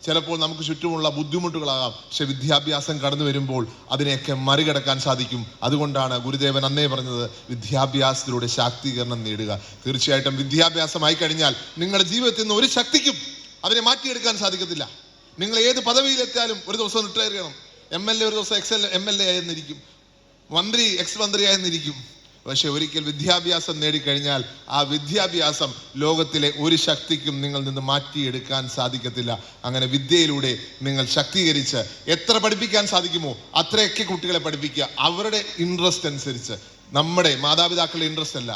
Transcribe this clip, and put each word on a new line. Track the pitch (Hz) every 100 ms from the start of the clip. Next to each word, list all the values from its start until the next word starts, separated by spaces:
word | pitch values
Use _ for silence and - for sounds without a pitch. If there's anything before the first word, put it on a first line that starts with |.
ചിലപ്പോൾ | - 160 151 170
നമുക്ക് | 156 160 156
ചുറ്റുമുള്ള | 156 170 160 156 143
ബുദ്ധിമുട്ടുകളാകാം. | 151 170 175 160 151 131 127 110 -
പക്ഷെ | - 143
വിദ്യാഭ്യാസം | 135 135 147 147 147 143 151
കടന്നു | 139 143
വരുമ്പോൾ | 147 139 135 131 113 - -
അതിനെയൊക്കെ | 135 143 135 - 135 131
മറികടക്കാൻ | 143 156 143 135 131 135
സാധിക്കും. | 127 123 123 113 - 117
അതുകൊണ്ടാണ് | 143 147 135 131 123
ഗുരുദേവൻ | 123 135 139 139 160
അന്നേ | 143 147
പറഞ്ഞത്, | 131 127 120 120 - -
വിദ്യാഭ്യാസത്തിലൂടെ | 123 101 131 135 139 131 135 - 123 120 127
ശാക്തീകരണം | 123 120 139 123 120 117 110
നേടുക. | 107 107 101 - - 127
തീർച്ചയായിട്ടും | 131 139 135 135 135
വിദ്യാഭ്യാസമായി | 139 147 165 165 160 170 156 165
കഴിഞ്ഞാൽ | 165 160 151 120 - -
നിങ്ങളുടെ | 175 196 170
ജീവിതത്തിൽ | 220 247 220
നിന്ന് | 214 208
ഒരു | 269 -
ശക്തിക്കും | 202 302 277 214 - - - - 180
അതിനെ | 226 226
മാറ്റിയെടുക്കാൻ | 262 269 247 233 214
സാധിക്കത്തില്ല. | 196 185 180 165 127 - - - - -
നിങ്ങൾ | 190 226 233
ഏത് | 254 226
പദവിയിലെത്തിയാലും | 247 269 262 247 240 233 214 -
ഒരു | 208
ദിവസം | 214 214 208
റിട്ടയർ | 214 220
ചെയ്യണം. | 202 170 131 - - - 165
എം | 208
എൽ | 220
എ | 220
ഒരു | 214
ദിവസം | 202 208
എക്സ് | - 220
എൽ, | 202 185
എം | 196
എൽ | 202
എ | 190
ആയെന്നിരിക്കും, | 180 175 165 147 147 - - _ _ _ _ _ 156
മന്ത്രി | 196 233 226 180
എക്സ് | 175 208
മന്ത്രി | 208 202 202
ആയെന്നിരിക്കും. | 196 185 165 147 135 123 - - - -
പക്ഷെ | 135 156
ഒരിക്കൽ | 143 160 165 151
വിദ്യാഭ്യാസം | 147 151 175 170 170 160 156
നേടിക്കഴിഞ്ഞാൽ | 151 151 143 143 143 139 120 - - 139
ആ | 139
വിദ്യാഭ്യാസം | 151 143 196 190 170 151 151 143 123 - 135
ലോകത്തിലെ | 147 160 151 156 143 147
ഒരു | 151 160 -
ശക്തിക്കും | 143 - 156 131 139
നിങ്ങൾ | 143 143 135
നിന്ന് | 135 135
മാറ്റിയെടുക്കാൻ | 139 139 151 135 123 123 135 127 131
സാധിക്കത്തില്ല. | 123 127 123 120 120 117 - - 127
അങ്ങനെ | 127 127
വിദ്യയിലൂടെ | 139 131 170 160 143 131 117 - - 135
നിങ്ങൾ | 135 127 -
ശക്തീകരിച്ച് | 139 196 170 147 131 131 107 - - 170
എത്ര | - 220
പഠിപ്പിക്കാൻ | 214 208 226 208 202
സാധിക്കുമോ | 190 175 170 151 120 - 147
അത്രയൊക്കെ | 170 180 208 - 196
കുട്ടികളെ | 180 170 170 156
പഠിപ്പിക്കുക. | 147 147 135 139 -
അവരുടെ | 143 180 214 214 196 - 170
ഇൻട്രസ്റ്റ് | 180 180 - 156
അനുസരിച്ച്, | 139 143 120 113 107 - - - 139
നമ്മുടെ | 160 175 170 131
മാതാപിതാക്കളുടെ | 143 160 175 175 165 170 160
ഇൻട്രസ്റ്റ് | 156 151 143
അല്ല | 120